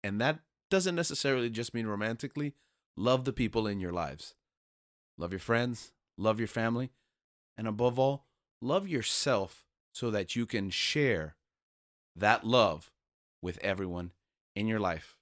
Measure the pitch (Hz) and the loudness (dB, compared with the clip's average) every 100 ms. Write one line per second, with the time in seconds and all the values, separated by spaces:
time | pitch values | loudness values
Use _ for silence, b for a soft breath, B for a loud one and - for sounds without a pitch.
0 | 101 104 127 156 _ _ _ 190 185 170 | -2 0 0 0 _ _ _ 2 2 0
1 | 165 139 139 131 120 113 117 117 110 101 | -2 0 0 2 0 -2 -4 -4 -2 -2
2 | 107 117 143 - 147 - _ _ _ - | -2 -4 -6 -6 -8 -8 _ _ _ -2
3 | 113 131 131 123 117 113 107 101 90 87 | 2 4 2 0 0 0 -2 -2 -4 -4
4 | 76 71 - _ _ _ _ _ _ _ | -4 -6 -16 _ _ _ _ _ _ _
5 | _ - 85 92 - 117 123 117 - _ | _ -8 -6 -6 0 2 2 -4 -12 _
6 | _ - 107 107 113 117 113 117 131 _ | _ -2 0 2 -2 0 0 0 -4 _
7 | _ _ _ _ _ - 110 104 123 120 | _ _ _ _ _ -6 -4 2 2 4
8 | 135 139 _ _ _ _ 120 175 196 147 | 2 2 _ _ _ _ -2 0 0 -2
9 | 110 - 143 113 95 - _ _ _ - | 0 0 2 2 0 -8 _ _ _ -6
10 | 120 107 92 120 117 113 98 - - 151 | -2 -2 -2 -4 -2 -2 -2 -2 0 2
11 | 139 95 78 - _ _ _ _ _ _ | 2 2 -2 -12 _ _ _ _ _ _
12 | _ 82 104 117 113 123 104 78 - _ | _ 0 4 4 6 6 6 2 -10 _
13 | _ _ _ _ 90 87 101 95 95 87 | _ _ _ _ -8 -4 -2 -2 -4 -6
14 | 87 _ _ _ _ - 110 110 98 80 | -8 _ _ _ _ -4 -2 0 0 -2
15 | - _ | -10 _